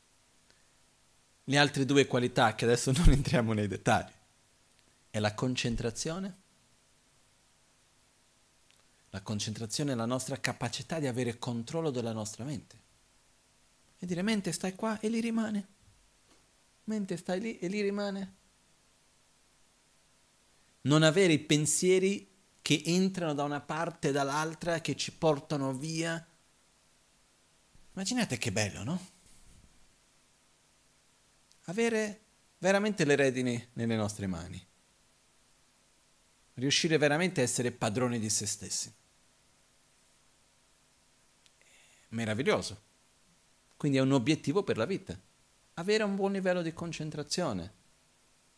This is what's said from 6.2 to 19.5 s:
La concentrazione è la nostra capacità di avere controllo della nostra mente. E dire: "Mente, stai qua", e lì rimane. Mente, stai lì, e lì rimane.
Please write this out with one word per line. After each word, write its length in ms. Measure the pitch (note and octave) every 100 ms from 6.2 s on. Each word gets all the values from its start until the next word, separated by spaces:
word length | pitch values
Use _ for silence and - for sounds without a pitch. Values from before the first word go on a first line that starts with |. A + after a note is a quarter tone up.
| G3 - _ _ _ _ _ _ _ _ _ _ _ _ _ _ _ _ _ _ _ _ _ _ _ _ _ _ _
La 120 | G2
concentrazione 680 | - G#2 A2 G#2+ A2 - C#3+
è 40 | A#2+
la 100 | A2+
nostra 340 | B2+ - C3
capacità 600 | - - A#2+ - - E3
di 80 | C#3
avere 300 | A#2+ A#2+ A2+
controllo 520 | C3 A#2 A2+ E3 D#3+
della 240 | B2 A2+
nostra 320 | A2 G#2 - D3+
mente. 360 | A#2+ - - _ _ _ _ _ _ _ _ _ _ _ -
E 60 | F3+
dire: 160 | F3
"Mente, 320 | G3+ G#3+ F#3
stai 200 | - F#3
qua", 260 | F#3+ A3 G#3+
e 80 | A3
lì 100 | A3+
rimane. 560 | A#3 A3+ A3 G#3 - _ - _ _ _ _ _ _ _ _ _ -
Mente, 300 | G#3+ F#3+ E3+
stai 240 | - F#3
lì, 180 | A3+ A#3
e 80 | F3+
lì 140 | G#3
rimane. 540 | G3 G3+ G3+ G3 F#3+ - _ _ _ _ _ _ _ _ _ _ _